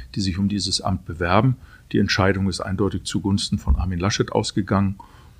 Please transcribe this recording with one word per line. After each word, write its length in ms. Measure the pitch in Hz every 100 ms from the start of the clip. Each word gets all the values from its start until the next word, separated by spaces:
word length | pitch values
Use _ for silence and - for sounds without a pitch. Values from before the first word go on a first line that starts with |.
| - -
die 60 |
sich 180 | 98 90
um 100 | 98
dieses 320 | 101 95 -
Amt 240 | - 92 -
bewerben? 500 | 80 85 98 131 123 - - -
Die 80 | 110
Entscheidung 500 | 101 - 95 98 98
ist 120 | 85
eindeutig 420 | 95 95 101 95
zugunsten 560 | - 104 101 98 - 101
von 160 | - -
Armin 240 | 90 87
Laschet 320 | 95 - 117
ausgegangen 640 | 113 104 - 95 98 98 98 - - - -